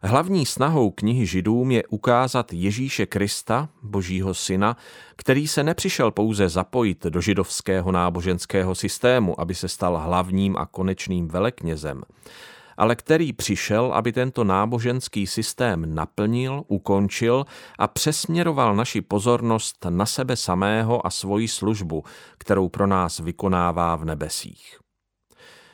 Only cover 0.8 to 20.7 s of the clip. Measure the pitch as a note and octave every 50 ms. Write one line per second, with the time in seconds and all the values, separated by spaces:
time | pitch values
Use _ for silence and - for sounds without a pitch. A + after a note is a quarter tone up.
0.8 | A#2+ G2+ F#2 - G2+ G#2+ A#2+ B2+ A#2 E2+ E2+ F#2 F2+ G#2+ A2+ A#2+ B2+ C3+ B2+ A2+
1.8 | - - - G#2 - B2+ A#2+ A#2+ B2+ B2+ - B2+ A2+ - - E2+ F2+ G2 G#2 A#2
2.8 | C3 C3+ - - G#2+ - - G2 G2+ G#2 - - - - A2 B2 D3+ D3+ _ _
3.8 | - G#2+ G#2 G2+ F#2 F2 F#2 F#2 F#2+ F#2+ F2+ - - - F#2 F#2+ G2+ G#2+ A#2 -
4.8 | - - - - - - - - - - C3 C#3 D3+ D3+ - - C#3+ D#3 E3 -
5.8 | - F#3+ - - C3+ A2+ - - G#2 A2 A2 G2+ G2+ F2+ D#2+ F2+ F#2 - - B2+
6.8 | A#2+ G#2 F2+ - - F2 D#2 F2 E2 G#2 G2 F#2+ F#2 - - - - - F#2+ F#2+
7.8 | F2 F#2 F#2 F2 F2 F2 F2 F2+ E2+ F#2 F2+ F2 - - - G2 F#2 F#2 F#2 -
8.8 | - G2 - - - B2 B2+ B2+ A2 F2+ - - E2+ F2 F#2 - - F2 - -
9.8 | G2 F2+ F2 D#2+ D#2 E2 F2 F2+ F#2 F#2 F#2 F#2+ G2 G2 F#2+ - - - - -
10.8 | F#2 F#2+ F#2+ - - - F#2 F2+ E2+ D#2+ D#2 F2+ G2 A#2+ B2+ - - E2 D#2+ D2+
11.8 | D2+ D2+ C#2 C2 - _ - _ _ - - - - - - - - - - -
12.8 | G#2 A2+ A#2+ - - - D#3 D#3+ E3+ D3 A#2 - - - G2+ F2 - - G#2+ G#2+
13.8 | A#2+ B2+ - F#2+ A2 B2 A2 B2+ B2 C3 - - A#2 G2 F#2+ F#2+ G2+ A2+ B2 A#2+
14.8 | A2+ B2 A#2+ B2+ - - - G#2+ G2 F#2 - - A2 - - - B2 A#2+ F#2+ E2
15.8 | D#2+ D#2+ D#2 D#2+ D#2 - _ - G#2 G#2+ A#2+ A#2+ B2+ C3 C3+ C#3+ E3 _ G#2 G2
16.8 | - - G2+ G2 G2+ G2 - - A#2 A#2 A#2+ C3 C#3 - - - - - - -
17.8 | - G#3+ _ - - D3+ D#3 - - - E3 E3+ F3 E3+ D#3 C#3 B2 A2+ G2+ G2+
18.8 | A#2+ - - A2 F2 _ - G#2 G2 A#2+ A#2+ A#2+ A#2 A#2 A2+ A2 - - - _
19.8 | - F2+ E2+ F2 G2+ G#2 - - C3 B2+ B2+ A2+ - - F2+ F#2 G2 G2+